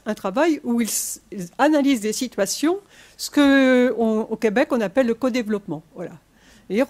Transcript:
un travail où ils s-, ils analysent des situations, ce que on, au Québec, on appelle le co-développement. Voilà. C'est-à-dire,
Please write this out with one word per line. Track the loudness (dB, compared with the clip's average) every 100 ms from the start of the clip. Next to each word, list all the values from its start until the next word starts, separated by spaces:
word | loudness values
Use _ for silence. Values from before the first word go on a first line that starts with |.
| -8
un |
travail | -6 -4 0 0 0 -2
où | -2
ils | -2
s-, | -4 -6 -10 -14
ils | -12 -10 0
analysent | 2 2 2 0
des | -2
situations, | -4 -6 -4 -4 -2 -2 -2 -6 -20 -20 -14
ce | -6
que | 2 4 6 6 4 2 2
on, | 0 0 -2
au | -2
Québec, | -2 0 0
on | 0
appelle | -2 0 0
le |
co-développement. | 0 -2 -2 -2 -4 -6 -12 -12 -14
Voilà. | -14 -16 _ _ _ -20 -6
C'est-à-dire, | -2 -2